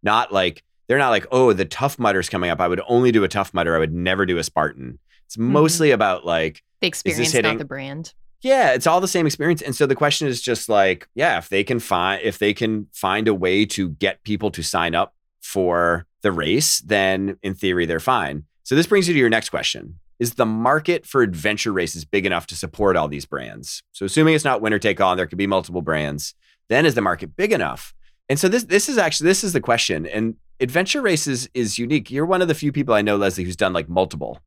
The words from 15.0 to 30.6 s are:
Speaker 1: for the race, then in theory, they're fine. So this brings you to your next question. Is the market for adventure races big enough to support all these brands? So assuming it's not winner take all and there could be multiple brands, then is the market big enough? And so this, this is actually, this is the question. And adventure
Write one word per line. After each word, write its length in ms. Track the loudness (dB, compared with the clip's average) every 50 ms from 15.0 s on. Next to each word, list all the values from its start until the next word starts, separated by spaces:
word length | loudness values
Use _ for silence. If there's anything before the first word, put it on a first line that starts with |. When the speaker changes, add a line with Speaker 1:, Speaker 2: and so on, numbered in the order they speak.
| -2 -2 _ _ _ _ _ _
Speaker 1:
for 640 | -16 -8 -2 0 0 2 2 2 2 2 0 0 -4 _ _ _ _
the 80 | -2
race, 500 | -2 0 -2 0 0 0 0 0 -2 -2
then 560 | -2 0 0 2 2 2 0 0 -2 -4 -6 _
in 120 | -8 -10 -8
theory, 320 | -4 -2 -2 0 0 0
they're 160 | 0 -2 -2
fine. 420 | 0 0 0 0 -2 -4 -8 -10 -12 _ _ _ _
So 120 | 0 0
this 100 | 2 2
brings 220 | 4 2 2 2 2
you 60 | 2
to 60 | 2
your 100 | 4 4
next 200 | 2 0 -2 -2
question. 480 | -8 -4 -4 -4 -6 -6 -12 -16 -18 -20 -20 _ _ _
Is 140 | -6 -6 0
the 100 | 0 0
market 600 | 0 0 0 0 2 2 2 2 0 -2 -2 -4
for 160 | -2 2 2
adventure 500 | 2 2 0 -2 -2 -2 -2 -2 -2 -2
races 320 | -2 -2 -2 -2 -4 -8 -12
big 200 | -2 -2 0 0
enough 200 | 0 -2 -2 -4 -6
to 80 | -12 -12
support 400 | -12 -12 -4 0 2 2 4 2
all 100 | 0 -2
these 180 | -4 -10 -10
brands? 560 | -10 -10 -10 -10 -10 -14 -16 -14 -14 -14 -14 _ _ _
So 120 | -8 -8
assuming 300 | -2 2 4 4 4 4
it's 80 | 2 2
not 160 | 0 0 0
winner 160 | 0 0 0 2
take 220 | 2 0 2 2
all 120 | 2 2 2
and 60 | 0
there 60 | -2
could 120 | -4 -2 -4
be 100 | -2 0
multiple 340 | 0 0 -2 -2 -8 -8
brands, 540 | -4 -2 -2 -2 -2 -4 -6 -8 -10 -12 -14 _ _ _ _ _ _ _
then 180 | 0 2 4
is 100 | 4 2
the 60 | 2
market 340 | 0 0 -2 -2 -6 -14 -6 -4
big 160 | -2 0 0
enough? 400 | 0 -2 -4 -6 -8 -14 -18 -20 -20 -20 -20 _ _ _ _
And 80 | -2 0
so 120 | 2 2
this, 160 | 2 0 -2
this 240 | 2 0 0 0 2
is 80 | 0 0
actually, 320 | 0 0 0 0 2 2
this 140 | 2 2 0
is 80 | -2 -2
the 80 | -2
question. 440 | 0 2 0 0 2 -2 -2 -4 -4
And 300 | -6 -4 -2 -2 -2 -4 _ _ _ -6
adventure 420 | -4